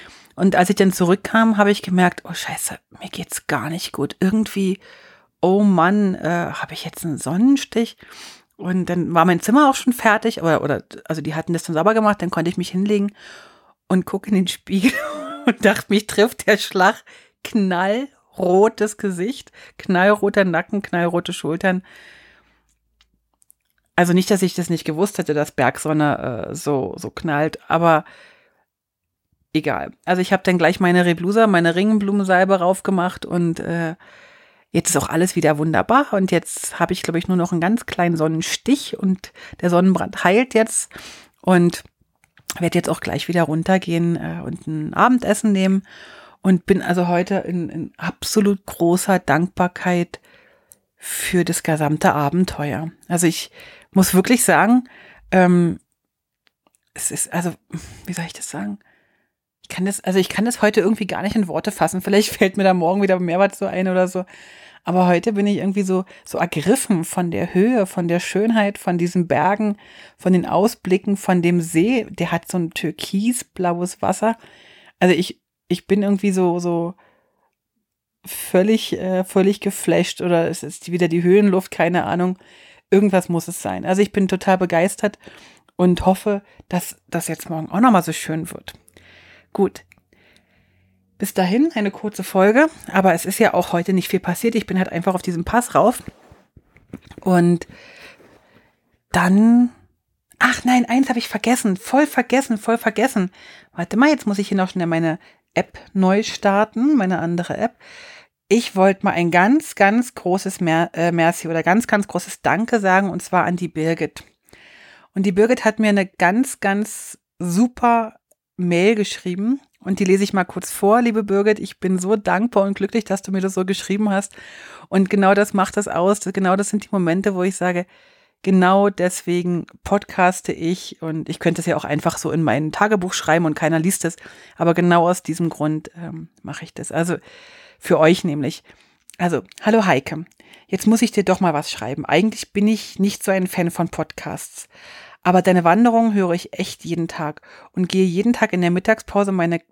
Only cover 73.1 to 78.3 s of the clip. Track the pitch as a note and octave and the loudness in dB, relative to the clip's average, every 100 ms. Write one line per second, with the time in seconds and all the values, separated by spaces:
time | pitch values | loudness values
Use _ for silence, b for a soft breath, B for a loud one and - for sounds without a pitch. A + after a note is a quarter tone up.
73.1 | F#3+ A3+ B3 - - F3+ F3 F3+ - G2 | -2 -2 -2 -6 -6 -4 -2 -6 -4 -4
74.1 | F#3+ A3 A3+ b b b b b _ F3+ | 0 -2 -2 b b b b b _ 2
75.1 | D#3 F#3 - _ _ - F3+ - G3+ G3+ | 2 0 -8 _ _ -6 -6 0 0 2
76.1 | G3 G3+ F#3 F3+ F3 F3 E3+ E3+ - _ | 0 0 0 0 0 -2 -2 -4 -8 _
77.1 | _ _ _ _ _ _ _ _ _ _ | _ _ _ _ _ _ _ _ _ _
78.1 | _ - | _ -16